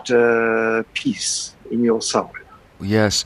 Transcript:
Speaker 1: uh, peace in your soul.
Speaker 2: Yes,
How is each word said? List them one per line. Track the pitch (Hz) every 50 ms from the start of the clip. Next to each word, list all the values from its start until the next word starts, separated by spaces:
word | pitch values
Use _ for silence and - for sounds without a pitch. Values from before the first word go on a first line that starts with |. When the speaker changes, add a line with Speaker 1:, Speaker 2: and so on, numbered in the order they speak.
| - -
Speaker 1:
uh, | 123 120 120 117 117 117 113 113 113 110 113 113 113 113 110 - -
peace | - - - - - - - - - - - - - - -
in | 117 117 120
your | 117 113 110
soul. | - - - 113 92 - - - - - - - - - _ - 90
Speaker 2:
Yes, | 98 104 110 107 104 - - -